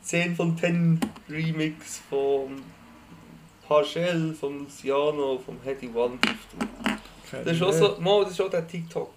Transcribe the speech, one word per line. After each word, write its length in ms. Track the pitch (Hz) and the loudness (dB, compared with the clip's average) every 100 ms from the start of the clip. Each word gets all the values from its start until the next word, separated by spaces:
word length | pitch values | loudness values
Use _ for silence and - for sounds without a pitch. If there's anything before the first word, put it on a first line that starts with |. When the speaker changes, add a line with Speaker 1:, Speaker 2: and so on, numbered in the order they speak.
Speaker 1:
zehn 360 | - 170 175 175 | -2 0 0 0
von 200 | 170 165 | 0 2
ten 440 | 175 170 170 160 - - - | 2 4 4 4 2 -6 -12
Remix 720 | 151 160 156 156 156 - - - | -4 -2 0 -2 -2 -12 -14 -4
von 540 | 139 139 139 135 135 135 - - - - - - - - - - | 0 2 2 0 -10 -14 -20 -20 -20 -20 -20 -20 -20 -20 -20 2
Pagel, 640 | 151 147 165 175 170 160 | 4 4 0 0 2 0
von 260 | 156 143 143 | -2 -6 -6
Luciano, 760 | 143 - 131 139 147 147 139 131 | -10 -10 0 2 2 2 0 -2
vom 160 | 127 131 | -6 -10
Heady 240 | 131 135 123 | -8 -8 -4
One 300 | 113 120 123 | 0 0 2
drauf 180 | - - - | -2 -2 -10
tun. 180 | - - - - - - - - | -8 -8 -4 -4 -4 -8 -20 -12
Speaker 2:
Kenn 140 | 131 | -6
Speaker 1:
Das 80 | 123 | -2
ist 40 | 165 | 2
Speaker 2:
ich 60 | |
Speaker 1:
auch 40 | 180 | 4
Speaker 2:
nicht. 100 | 165 | 6
Speaker 1:
so, 220 | 202 - | 4 4
Mo, 220 | 175 208 | 4 4
das 100 | 196 | 4
ist 80 | 180 | 0
auch 100 | 190 | 0
der 160 | 180 165 | 0 -4
TikTok. 440 | 180 165 165 139 | -8 -8 -8 -8